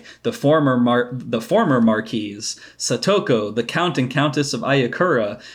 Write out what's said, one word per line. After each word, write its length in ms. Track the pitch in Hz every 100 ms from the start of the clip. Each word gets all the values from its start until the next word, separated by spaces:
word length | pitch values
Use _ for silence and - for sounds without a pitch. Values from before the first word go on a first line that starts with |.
| - -
the 100 | 120
former 460 | 113 143 156 139 127
Mar-, 320 | 120 123 120
the 300 | 127 120 117
former 400 | - 233 202 127
Marquise, 800 | 113 107 110 113 104 104 - - - -
Satoko, 760 | - 123 - 202 202 117 104
the 100 | 107
Count 340 | 117 170 175 139
and 140 | 127
Countess 420 | 143 147 143 143
of 80 | 123
Ayakura, 800 | 131 139 117 - 180 131 104 104 -